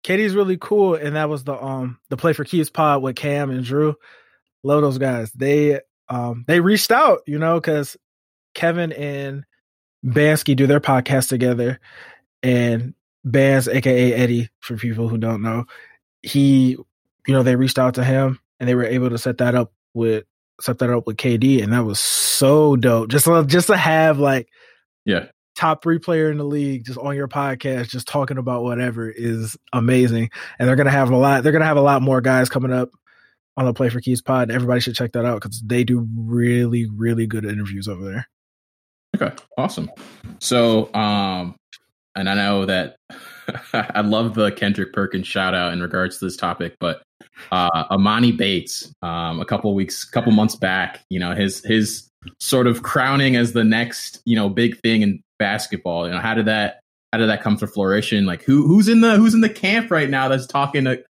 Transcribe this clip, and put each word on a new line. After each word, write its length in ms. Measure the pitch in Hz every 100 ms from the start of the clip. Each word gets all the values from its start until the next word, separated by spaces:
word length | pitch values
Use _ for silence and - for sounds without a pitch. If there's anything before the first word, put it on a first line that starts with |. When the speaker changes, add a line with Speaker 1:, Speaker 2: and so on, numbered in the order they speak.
Speaker 1:
K 140 | - 190
D's 180 | 214
really 220 | 196 196 180
cool, 380 | - 208 190
and 200 | 160 147
that 140 | 151 151
was 160 | 147
the, 180 | 131 131
um, 360 | 131 131 127 120 _
the 80 | 131
Play 160 | 170
for 100 | 151
Keys 280 | 135 175 151
pod 320 | - 151 143
with 140 | 131 120
Cam 340 | 147 143 143
and 120 | 127
Drew. 340 | 123 139 151 147 _ - _ _ _ _
Love 160 | 135 147
those 160 | 147 131
guys. 340 | 135 120 110
They, 480 | 120 135 147 147 139 _ _ _
um, 380 | 123 120 120 120
they 120 | 175
reached 300 | 175 214 -
out, 300 | 240 302 180 -
you 120 | 147
know, 220 | 160 170
'cause 380 | 160 151 139 - _ _ _ _ _
Kevin 380 | - 170 170 165
and 520 | - 147 139 139 139 - _ _ _ _ _
Bansky 520 | 131 123 151 151 - 131
do 100 | 135
their 140 | 143
podcast 480 | - 131 127 135 -
together, 520 | 127 123 120 120 127 _ - - - _ _
and 520 | 131 123 120 117 120 - _ _ 135
Bans, 420 | 135 135 135 123
A 140 | 131
K 300 | 131 123 123
A 40 | 120
Eddie, 320 | 123 120 117 _
for 180 | - 113
people 280 | 117 113 113
who 100 | 113
don't 240 | 113 110
know, 240 | 113 113 123 - - _ _ _
he, 480 | - 139 139 135 127
you 640 | 127 - _ _ _ -
know, 80 | 135
they 140 | 127 123
reached 220 | 131 135
out 180 | 127 120
to 80 |
him, 360 | 131 131 135 127 _ _
and 80 | 123
they 80 |
were 120 | 123 113
able 240 | 127 123
to 80 | 117
set 180 | 127 123
that 160 | 123
up 160 | 123 120 _ _
with, 320 | 120 113 110 - _ _ _
set 160 | - 120
that 100 | 123
up 180 | 120 113
with 120 | 107
K 180 | 131 117
D, 240 | 131 131
and 140 | 104
that 100 | 120
was 160 | 110 98
so 720 | - - - - 135 151 151
dope. 360 | 135 123 113 113
Just 160 | 139 165
to, 180 | 170
just 220 | 147 175 170
to 100 | 190
have, 420 | 160 160 160 143
like, 300 | 143 135 - _ _ _ _ _
Speaker 2:
Yeah. 220 | - 90 - _ _ -
Speaker 1:
top 260 | 160 156
three 160 | 165 165
player 320 | - 165 156
in 80 | 147
the 60 |
league 420 | 147 147 143 131 117
just 120 | 123
on 160 | 139
your 140 | 139 135
podcast, 640 | 143 139 127 139 127 117
just 180 | 127 -
talking 300 | 147 135 131
about 240 | 127 123
whatever 480 | 120 120 123 117 113
is 480 | 110 117 113 110 - _
amazing. 560 | 127 117 127 127 117 113 - - -
And 80 | 123
they're 100 | 131
gonna 140 | 139
have 200 | 139 127
a 60 | 127
lot, 260 | 139 139
they're 100 | 143
gonna 140 | 156 156
have 100 | 147
a 60 |
lot 180 | 143 139
more 220 | 135 131
guys 260 | 127 127 127
coming 240 | 127 127
up 160 | 127 123 _ _ _ _ _ _ -
on 80 | 127
the 80 |
Play 160 | 117 127
for 100 | 117
Keys 220 | 127 123
pod. 280 | - 131 117
Everybody 300 | 120 123 123
should 140 | 120
check 180 | 113 120
that 140 | 123 120
out 160 | 107
'cause 200 | 104 113
they 200 | 110 120
do 240 | 123 123 113 113
really, 720 | 113 120 120 123 120 120 113
really 360 | 104 117 117 113
good 180 | 110
interviews 440 | 104 104 101 98 101
over 140 | 90 95
there. 180 | 104 - _ _ _ _ _ _ _ _ -
Speaker 2:
Okay, 180 | - - _ -
awesome. 320 | 165 - 78 - - - - -
So, 560 | - 123 117 110 107
um, 600 | 104 107 104 98 92 90 - _ - _ _ _
and 160 | 95 95
I 40 |
know 300 | 101 101 101
that 320 | 95 92 73 _ _ - - -
<laughs> 360 | - - -
I 260 | 117 107 107
love 320 | 104 110 117
the 180 | 104 104
Kendrick 400 | - 101 101 92
Perkins 340 | - 98 92 92
shout 260 | 98 92
out 200 | 92 87
in 100 | 87
regards 360 | 87 92 92 -
to 80 | 95
this 100 | -
topic, 400 | 90 85 85 _
but, 240 | 87 78 _ _ - - -
uh, 360 | 92 87 82 -
Amani 420 | 98 101 110 120
Bates, 640 | 98 98 92 - - - _
um, 380 | 87 85 82 82
a 40 |
couple 300 | - 101 107
weeks, 300 | 98 95 -
couple 280 | - - 120
months 220 | 107 110
back, 500 | - 95 92 87 - _
you 80 | 92
know, 160 | 87
his, 280 | 87 98 -
his 440 | 107 110 104 - _ _ - _
sort 280 | - 131 123
of 160 | 117
crowning 520 | - 139 131 139 135
as 180 | 123 117
the 120 | 117
next, 580 | 110 110 117 - - -
you 120 | - 113
know, 120 | 101
big 320 | 98 117 -
thing 220 | 117 113
in 180 | 101 95 _ _
basketball. 680 | 101 107 - 92 90 85 85
You 60 |
know, 80 | 87
how 140 | 110
did 120 | 113 107
that, 340 | 107 104 - _ _ _
how 60 | 113
did 100 | 110
that 120 | 104
come 140 | 110 104
to 100 | 104
fruition? 600 | 104 95 101 - 107 98
Like, 180 | 85
who, 220 | - 139 147
who's 220 | 196 208
in 120 | 233
the, 160 | 233 208
who's 180 | 226
in 60 | 226
the 80 | 226
camp 420 | - 190 226 233
right 180 | 165 139
now 200 | 135 131
that's 180 | 135 131
talking 380 | 143 139 143
to 180 | 131 127 -